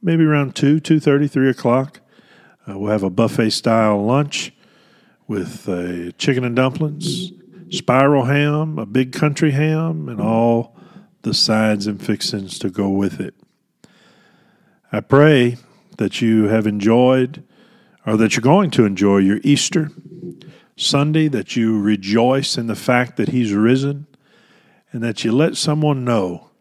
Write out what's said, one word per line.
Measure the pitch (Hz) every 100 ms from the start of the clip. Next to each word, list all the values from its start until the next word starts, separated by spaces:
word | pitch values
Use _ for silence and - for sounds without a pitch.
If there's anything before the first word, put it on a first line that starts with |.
maybe | 202 165
around | 156 151 139 -
two, | 139 156
two | - 156
thirty, | 147 143 147
three | - 131
o'clock. | 123 127 123 135 - _ _ _ _ _ _ -
Uh, | 98
we'll | 104
have | 107
a | 98
buffet-style | 92 117 - 110 - - 113 110 104
lunch | 104 131 143 - - _ _ _ _ _ _ _ _
with, | 101 87 - -
uh, | 90 87 87 85 -
chicken | - 127
and | 123 120
dumplings, | 131 131 156 147 - - 185 - - - -
spiral | - - 127 139 143 123
ham, | 139 147 151 156 151
a | 104
big | 113 127
country | 127 151 143 156
ham, | 139 156 156 165 160 143
and | 113
all | 104 113 117 117 117 - - - _ _
the | - -
sides | - 110 110 104 101
and | 101
fixings | - 104 - 104 95 -
to | 98
go | 90 98
with | 98 98 82
it. | 95 - _ _ _ _ _ _ _ _ _ _ _ _ _ _ _
I | 107
pray | - 135 147 147 120 120 _ _ _ -
that | 101 -
you | 117 110 104
have | 113 107
enjoyed, | 104 101 113 127 131 127 - - _ _ _ _ _ -
or | 110
that | 110 -
you're |
going | 120 175 190
to | 123 110
enjoy | 95 101 98
your | 95 104
Easter | - 143 - - 151 - - - - - - - _ _
Sunday, | - 143 147 156 156
that | 131 95 -
you | 113 110
rejoice | 101 107 95 110 120 135 131 -
in | 117
the | 104
fact | - 123 123 -
that | 107
he's | 127 113
risen, | 101 110 131 139 143 147 _ _ _ _ _ _ _ _
and | 123
that | 117 113
you | 117
let | 117 156 -
someone | - 151 151 139
know | 123 117 92 87 _ _